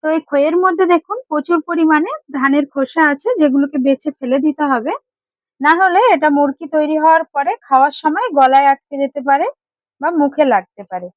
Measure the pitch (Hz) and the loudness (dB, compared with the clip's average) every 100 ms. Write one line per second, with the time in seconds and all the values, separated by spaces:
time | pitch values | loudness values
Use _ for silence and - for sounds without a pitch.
0 | 311 320 - 285 294 330 370 330 370 349 | -2 -4 -2 0 0 2 0 0 2 0
1 | _ 440 539 302 - 339 302 339 320 302 | _ -12 -6 -6 -2 -2 -2 0 2 2
2 | 359 622 _ 269 269 285 285 277 269 - | 0 -8 _ -4 0 0 -2 -4 -4 0
3 | 311 285 440 480 302 269 277 294 254 269 | 0 0 -2 0 2 2 0 -2 0 -2
4 | 302 285 254 269 302 285 285 254 240 480 | -4 -10 -4 -2 -2 -2 -2 -2 -4 -8
5 | _ _ _ _ _ _ 285 330 381 349 | _ _ _ _ _ _ 0 2 2 2
6 | 480 339 302 285 285 277 330 311 302 311 | 2 2 2 2 0 -2 -4 -2 -2 0
7 | 320 320 320 285 285 453 _ 262 277 285 | 2 2 0 -6 -6 -6 _ 2 2 0
8 | 311 320 480 285 262 269 277 277 _ 277 | -4 -2 -2 2 4 4 2 0 _ -6
9 | 277 285 269 277 392 - _ _ _ _ | -6 -6 -2 0 -2 -8 _ _ _ _
10 | 294 339 285 277 285 208 185 - 202 185 | -4 0 -2 0 0 0 -2 -20 -14 -12
11 | 180 | -12